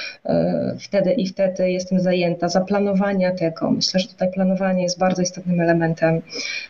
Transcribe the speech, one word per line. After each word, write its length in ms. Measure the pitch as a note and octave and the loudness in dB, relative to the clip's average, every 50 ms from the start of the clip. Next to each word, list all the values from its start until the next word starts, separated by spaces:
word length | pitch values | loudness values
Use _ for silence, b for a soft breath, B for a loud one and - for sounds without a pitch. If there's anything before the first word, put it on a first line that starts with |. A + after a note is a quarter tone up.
| B B B B - | B B B B -4
e, 500 | - E3 - E3+ - - - B1+ B1+ - - | -2 0 2 2 0 0 -2 -2 -4 -6 -8
wtedy 320 | - - G3 G3 F3 F#3 | -8 -2 0 0 2 2
i 160 | - - F#3+ | 2 0 0
wtedy 440 | F#3+ - - G3 F#3 F#3 - F#3 F#3 | -2 0 0 0 0 0 0 0 0
jestem 280 | F#3 F#3 F#3 - F#3+ F3+ | 0 -2 -2 0 0 2
zajęta, 500 | F3+ F#3 F3+ F3+ E3+ E3+ E3+ - F3 F3 | 2 2 2 2 2 0 0 0 -2 0
zaplanowania 840 | - F#3 F#3 - G3+ G3+ G3+ G3+ G3 F#3+ G3+ G3+ G3 F#3 F3+ F3+ | 2 0 0 2 0 0 2 2 2 2 2 2 2 2 0 0
tego. 400 | F#3 F3+ E3 E3 E3 - - - | 0 0 -2 -2 -2 -2 -2 0
Myślę, 280 | - - - - - F#3 | 0 0 0 0 0 -2
że 80 | F#3+ | -2
tutaj 240 | - - - F#3 F#3 | -4 -4 -4 -4 -2
planowanie 520 | F#3 F#3+ F#3+ F#3 F#3+ F#3 G3 F#3+ F#3 F3+ F3 | 0 0 0 0 0 0 0 0 0 0 0
jest 160 | F3 - - | -2 0 0
bardzo 220 | F#3 F#3 F3+ F#3 | 0 0 2 0
istotnym 400 | F3+ F3+ - F3 - F3+ F3 E3+ | -2 -2 -4 -4 -4 0 0 2
elementem, 600 | E3 E3+ E3+ E3+ E3 D#3+ E3 - E3 E3 E3 E3 B B B D#3+ B B B B B | 2 4 4 4 2 0 0 2 2 2 2 0 B B B -10 B B B B B